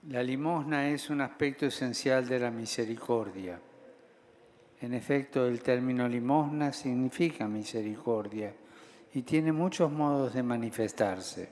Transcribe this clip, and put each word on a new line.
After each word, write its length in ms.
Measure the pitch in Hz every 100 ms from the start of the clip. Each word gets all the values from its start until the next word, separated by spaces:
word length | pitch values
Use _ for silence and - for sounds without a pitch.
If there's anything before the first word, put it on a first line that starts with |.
| 160
la 140 | 123
limosna 680 | 123 131 156 170 143 147 143
es 200 | 147 -
un 100 | 147
aspecto 460 | 135 - 147 135 143
esencial 600 | - 127 117 139 131 123
de 100 | 127
la 140 | 123
misericordia. 1040 | 113 113 - 113 113 - 120 101 95 92 87 - - - - - - - - - - - _
En 140 | 120
efecto, 500 | 123 - 139 135 139
el 160 | 123 120
término 480 | - 123 127 127 123
limosna 640 | 120 120 147 147 151 143
significa 760 | 139 135 123 127 - 170 - 110
misericordia 1040 | 107 107 117 107 107 - 110 101 107 104 - - - - - -
y 100 | 139
tiene 280 | 123 156 160
muchos 400 | 156 180 - 165
modos 440 | 151 147 143 131
de 100 | 117
manifestarse. 1040 | 123 120 113 - 107 - 104 92 92 - 90